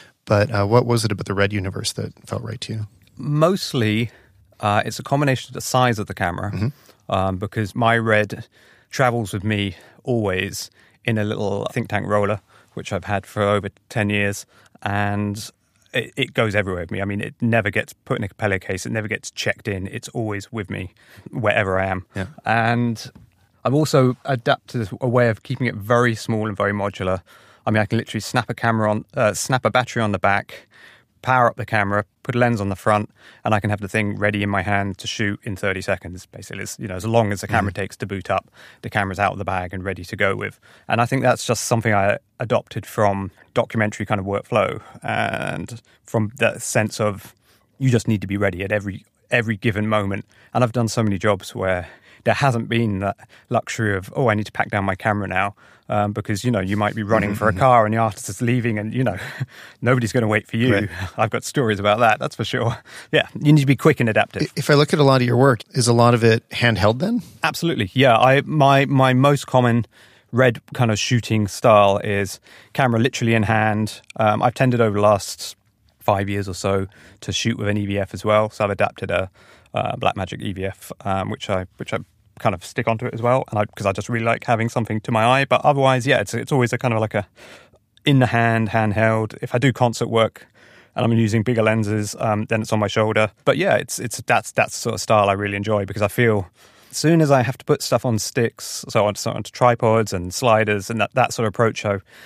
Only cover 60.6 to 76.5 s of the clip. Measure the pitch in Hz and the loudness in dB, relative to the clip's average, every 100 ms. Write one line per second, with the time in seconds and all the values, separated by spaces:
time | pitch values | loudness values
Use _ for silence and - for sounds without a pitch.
60.6 | 123 101 98 92 95 - 110 117 - - | 2 2 0 -6 -8 -2 -2 -2 -4 -2
61.6 | 117 101 101 107 117 107 - - - 127 | 0 2 2 4 4 2 -2 -6 -6 -2
62.6 | 117 - - - - 156 - - 147 151 | -2 -4 -10 -20 -2 0 0 0 4 6
63.6 | 135 131 156 151 120 107 101 107 98 - | 6 4 4 4 2 2 0 -2 -4 -2
64.6 | 143 147 151 170 139 131 123 120 135 120 | 2 4 4 4 4 4 4 4 4 2
65.6 | - - 117 117 120 120 113 113 - - | -2 -2 2 6 6 6 4 4 0 0
66.6 | 117 101 104 120 185 240 - - 160 151 | 2 4 2 2 -2 -4 -6 -6 -4 -2
67.6 | 170 165 101 131 135 113 127 135 135 151 | -2 -2 -2 4 6 6 6 4 2 4
68.6 | 139 139 139 135 131 127 139 143 - 127 | 6 6 4 4 4 4 4 2 2 2
69.6 | 120 117 110 _ - _ _ 120 127 117 | 4 2 0 _ -20 _ _ 2 4 2
70.6 | - - 120 107 - 120 - 110 101 - | -4 -2 0 0 0 0 0 0 -2 2
71.6 | 127 107 101 98 107 101 98 - _ - | 6 8 6 4 0 -2 -4 -8 _ -20
72.6 | - - 131 113 131 - 117 113 104 110 | -8 0 2 2 0 0 0 2 2 2
73.6 | 107 107 107 - - - 107 107 123 - | 2 0 -4 -6 -10 0 2 2 2 2
74.6 | 131 120 113 101 104 101 - - - - | 2 4 2 4 4 4 0 -12 -14 -16
75.6 | _ _ _ _ - 101 101 101 98 | _ _ _ _ 0 0 0 -4 -6